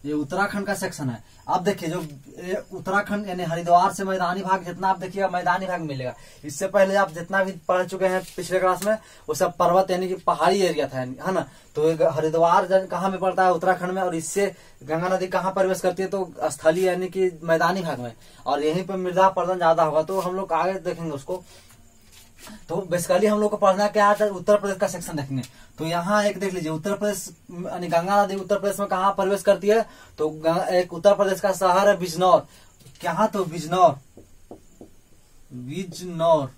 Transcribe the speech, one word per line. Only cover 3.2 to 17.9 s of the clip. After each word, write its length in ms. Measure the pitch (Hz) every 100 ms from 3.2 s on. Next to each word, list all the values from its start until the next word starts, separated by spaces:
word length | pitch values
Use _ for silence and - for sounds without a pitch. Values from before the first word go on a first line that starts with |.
| 202
यानी 160 | 180
हरिद्वार 480 | 170 170 170 175 190
से 120 | 180
मैदानी 380 | 190 185 175 185
भाग 220 | 190 190
जितना 240 | 175 175 190
आप 100 | 180
देखिएगा 300 | 185 190 190
मैदानी 380 | 180 175 185 185
भाग 140 | 175
मिलेगा। 340 | 160 135 127 - - -
इससे 240 | 151 139 190
पहले 260 | 196 190 196
आप 140 | 190
जितना 340 | 160 170 196
भी 80 | 190
पढ़ 340 | 185 - 185 180
चुके 200 | 185 185
हैं 160 | 185 185 -
पिछले 240 | 175 185
class 240 | 185 175
में 100 | 196 220 - - -
वो 60 |
सब 220 | 156 180 -
पर्वत 340 | 175 185 190
यानी 180 | 180 185
कि 60 |
पहाड़ी 460 | 185 - 127 170 196
area 260 | 180 151 135
था, 100 | 135
है 340 | 127 131 165
ना। 160 | 185 - - -
तो 160 | 151 156
ये 80 | 160
हरिद्वार 600 | 165 151 156 165 170 185 180
जन-, 220 | 190 190
कहाँ 200 | 175 190
में 100 | 185
पड़ता 240 | 185 180
है? 80 | 185
उत्तराखंड 380 | 175 185 180 180
में। 120 | 190
और 120 | 180
इससे 400 | 165 160 196 202 - - -
गंगा 260 | 139 160 180
नदी 180 | 185 185
कहाँ 260 | 190 185
प्रवेश 280 | 190 185 180
करती 220 | 185 175
है? 60 | 185
तो 240 | 196 175 -
स्थलीय 420 | 151 - 160 170 185
यानी 220 | 180 185
कि 320 | 185 185 160
मैदानी 400 | 170 165 170 190
भाग 180 | 170